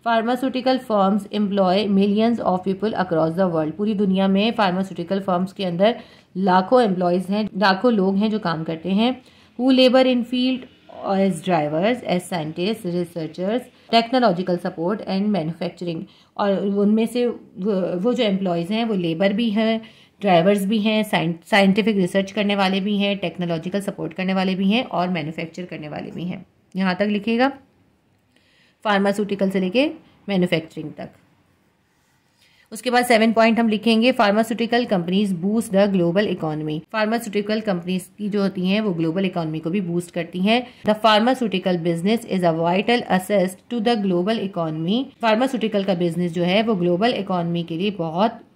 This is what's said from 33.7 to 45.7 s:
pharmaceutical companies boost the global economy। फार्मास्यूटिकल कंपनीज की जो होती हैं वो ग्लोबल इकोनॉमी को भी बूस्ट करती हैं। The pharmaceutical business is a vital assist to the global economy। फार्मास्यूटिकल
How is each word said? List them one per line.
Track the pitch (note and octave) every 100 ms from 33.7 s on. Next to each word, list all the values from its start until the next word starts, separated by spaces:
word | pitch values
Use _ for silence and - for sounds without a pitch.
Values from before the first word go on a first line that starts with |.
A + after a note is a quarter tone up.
| G#3 A#3 A3 A#3+
pharmaceutical | C4 G#3 G3+ A3+ A#3 A#3 A#3+ B3
companies | G3 E3+ F#3+ G#3 F3
boost | F#3+ A3 A3+
the | F#3+ G3+
global | F#3+ E3+ F3+ G#3
economy। | F3+ D#3+ D3+ D#3 D#3 -
फार्मास्यूटिकल | A3 G#3+ A#3 A#3 G3+ G#3 A3
कंपनीज | G#3+ F3 F3 F#3 - -
की | G#3
जो | G3+
होती | G3 G3 F#3
हैं | G3+
वो | G#3+
ग्लोबल | E3 D#3+ F3
इकोनॉमी | G3 F3+ D#3+ D#3
को | D#3+
भी | G3
बूस्ट | F3 E3+ F3
करती | F3 E3 F3+
हैं। | F#3+ A#3+ B3 - -
The | G#3+ A3
pharmaceutical | G#3+ A#3 C4 A3+ F#3 F#3+ F3+ E3+
business | E3+ F#3 A#3 -
is | F#3+
a | F3 D#3+
vital | E3 F#3 G#3 A#3+ - F#3
assist | F#3+ G3+ F#3 F#3+ _
to | A#3+
the | A3+ A#3
global | G3 F3 F#3 A3+
economy। | G3 F3+ D#3+ D#3 E3 A#3 C4+ _
फार्मास्यूटिकल | A#3 G#3+ C4+ B3 G#3+